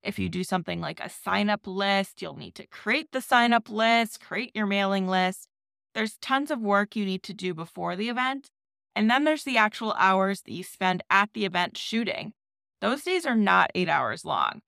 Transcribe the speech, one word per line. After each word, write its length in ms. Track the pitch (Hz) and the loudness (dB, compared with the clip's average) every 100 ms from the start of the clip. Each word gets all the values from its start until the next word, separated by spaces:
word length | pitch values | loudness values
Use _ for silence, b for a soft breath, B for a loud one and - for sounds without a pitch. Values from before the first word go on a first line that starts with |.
If 160 | 202 202 | -8 -4
you 120 | 185 | -4
do 160 | 170 180 | -4 -2
something 340 | 185 165 170 | -4 -4 -6
like 220 | 160 165 | -6 -8
a 80 | - | -12
sign-up 580 | - - 190 208 208 - | -10 -2 0 0 0 -4
list, 540 | 190 196 196 196 - | -4 0 0 0 -8
you'll 160 | 170 143 | -12 -12
need 180 | 123 - | -16 -16
to 100 | - | -20
create 440 | - 208 262 - | -10 -2 -2 -2
the 80 | 262 | -8
sign-up 500 | - 247 240 233 - | 2 4 6 2 2
list, 520 | 214 226 233 226 - | 0 2 4 0 -6
create 340 | - 170 254 220 | -8 -8 -6 -4
your 100 | 202 | -2
mailing 440 | 202 196 196 185 | 0 2 0 2
list. 400 | 185 185 190 - _ _ _ _ | 2 0 -2 -16 _ _ _ _
There's 240 | - 214 - | -6 -6 -6
tons 300 | - 262 285 | -2 -2 0
of 120 | 285 | -4
work 340 | 214 202 208 220 | 2 2 2 -2
you 80 | |
need 200 | 196 190 | -2 -4
to 100 | - | -8
do 200 | 180 185 | -6 -6
before 440 | 160 165 - 175 180 | -6 -10 -6 -6 -4
the 100 | 226 | -4
event. 420 | 240 254 269 - _ _ _ _ - | -2 -2 -4 -10 _ _ _ _ 0
And 160 | 214 | 4
then 140 | 254 302 | 4 4
there's 180 | 311 | 0
the 140 | - 240 | 0 2
actual 360 | 214 - 220 - | 2 0 -6 2
hours 460 | 190 190 190 196 | 4 4 2 -2
that 100 | - | -8
you 100 | 160 | -10
spend 400 | 185 - 185 180 - | -10 -2 0 0 2
at 240 | 196 208 | 2 2
the 100 | - | 0
event 340 | 196 175 175 - | -2 0 -2 -4
shooting. 540 | - 220 233 - 220 - _ _ _ _ | -4 -2 -2 -4 -8 -14 _ _ _ _
Those 240 | 214 277 | -2 -2
days 220 | 359 370 339 | -2 -2 2
are 100 | 233 | 2
not 360 | 202 185 - - | 6 6 4 2
eight 140 | 175 | 0
hours 340 | 151 123 110 | 2 0 -4
long. 380 | - 117 64 - | -4 0 0 -2